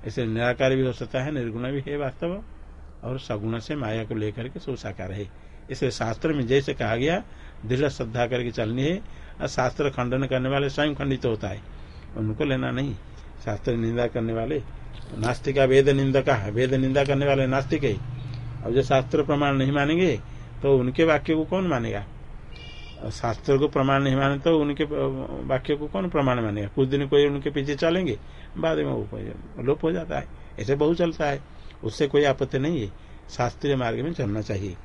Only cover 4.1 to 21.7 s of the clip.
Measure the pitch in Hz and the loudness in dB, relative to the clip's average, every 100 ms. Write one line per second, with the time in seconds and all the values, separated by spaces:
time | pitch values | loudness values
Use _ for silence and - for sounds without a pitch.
4.1 | 113 107 104 120 175 175 123 107 95 92 | -2 -2 -4 -8 -8 -8 -6 -8 -8 -8
5.1 | 98 101 - - - - 135 131 - 113 | -6 -8 -10 -18 -18 -12 -2 -2 0 -4
6.1 | 113 160 151 117 139 135 139 117 113 139 | 0 0 0 4 2 2 -2 0 0 2
7.1 | 185 - - - - 110 127 147 139 120 | 0 -4 -16 -16 -14 -2 0 0 0 -4
8.1 | 120 120 123 120 113 107 120 139 185 - | 0 0 2 -2 -2 -2 0 0 0 -4
9.1 | - - - 151 - 127 - 147 139 123 | -14 -14 -6 -4 0 0 2 -2 0 0
10.1 | 131 135 131 127 139 139 139 151 143 143 | 0 0 0 2 0 0 0 0 0 -2
11.1 | 131 127 110 101 101 - - - - - | 0 0 0 -4 -8 -10 -14 -14 -16 -12
12.1 | 110 110 110 147 131 127 123 139 98 - | -4 -4 0 0 0 0 -2 -2 -4 -10
13.1 | - - - - 104 - 117 113 117 120 | -16 -16 -10 -6 -4 0 0 0 0 0
14.1 | 123 113 113 113 147 - - - - - | 0 -2 0 0 -2 -4 -12 -12 -12 -10
15.1 | - 110 123 - 135 135 135 139 139 135 | -4 -2 0 0 4 8 8 8 6 4
16.1 | 135 131 127 101 104 131 135 131 135 139 | 4 4 2 0 0 2 4 4 4 4
17.1 | 139 143 135 131 131 131 160 139 104 - | 2 4 4 4 2 2 0 2 0 -4
18.1 | - - - - - 104 120 127 135 127 | -8 -8 -8 -8 -8 0 2 4 4 4
19.1 | 160 143 143 143 135 131 143 143 165 180 | 0 2 2 4 4 4 4 4 4 4
20.1 | 113 - - - - 139 139 123 127 160 | 2 -4 -12 -12 -2 4 6 4 4 4
21.1 | 147 139 160 156 185 185 | 4 4 0 2 0 2